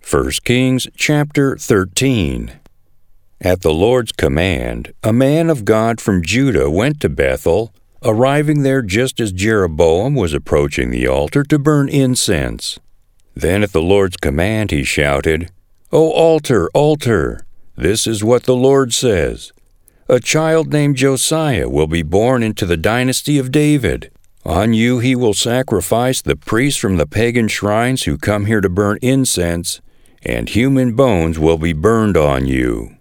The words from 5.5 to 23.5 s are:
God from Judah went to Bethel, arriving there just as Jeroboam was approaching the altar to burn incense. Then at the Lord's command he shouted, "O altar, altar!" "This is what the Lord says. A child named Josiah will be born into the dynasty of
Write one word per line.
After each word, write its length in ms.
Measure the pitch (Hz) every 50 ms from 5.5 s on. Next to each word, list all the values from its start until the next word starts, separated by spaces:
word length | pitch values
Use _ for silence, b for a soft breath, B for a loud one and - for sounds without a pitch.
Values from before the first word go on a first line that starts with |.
| 160 127 107
God 360 | 101 110 110 110 117 117 113
from 220 | - - 101 90 85
Judah 480 | 78 87 123 139 139 110 73 65 71
went 300 | 78 90 110 143 156 147
to 80 | - 95
Bethel, 640 | 69 67 73 65 65 - - 85 82 98 113 113 _ _ _ _ _ - -
arriving 580 | 117 110 107 123 135 139 147 151 147 156 147 139
there 200 | 135 131 135 131
just 380 | 98 90 110 127 127 - -
as 120 | 120 104 92
Jeroboam 840 | 90 98 110 113 107 95 87 80 76 85 82 82 87 104 135 147
was 200 | 131 101 82 73
approaching 560 | 69 - - - 76 73 71 - - 64 62
the 180 | 62 60 62 64
altar 360 | 65 67 71 - - 143 147
to 140 | 151 156 151
burn 300 | 135 151 151 147 139 131
incense. 920 | - 143 135 127 127 123 - - 101 78 67 60 57 57 - - - - _ - _ _ _ _ _ _ _ _ -
Then 280 | - - 80 90 101 104
at 100 | 101 -
the 100 | 80 80
Lord's 340 | 87 98 101 98 95 90
command 540 | - - 73 67 73 85 101 110 107 110 98
he 140 | - 73 67
shouted, 680 | - - - 73 71 71 69 69 82 80 78 85 - - - _ _ _ _ _ -
"O 200 | - 151 160 160
altar, 580 | 156 - 165 165 160 156 151 - 131 104 82 80 -
altar!" 720 | - 147 151 156 147 - 120 113 90 71 60 58 - - - - - - - -
"This 300 | - - 85 104 110 -
is 160 | 110 113 101 104
what 220 | 110 123 120 -
the 120 | - 127
Lord 360 | 127 127 131 139 135 135 120 117
says. 600 | - - 123 104 87 73 62 57 - - - _ _ _ _ _ _ b b b b b b
A 120 | 131 127
child 520 | 113 - - 156 156 160 160 160 160 139 139
named 240 | 151 147 143 143
Josiah 720 | 127 131 139 135 127 - - 160 160 160 151 127 92 65 60
will 180 | 65 71 78
be 160 | 78 80 85 82
born 400 | 78 82 98 110 123 131 123 117
into 240 | 110 101 - -
the 100 | 90 87
dynasty 640 | 82 80 101 110 123 123 131 127 - - - 147 147
of 120 | 127 131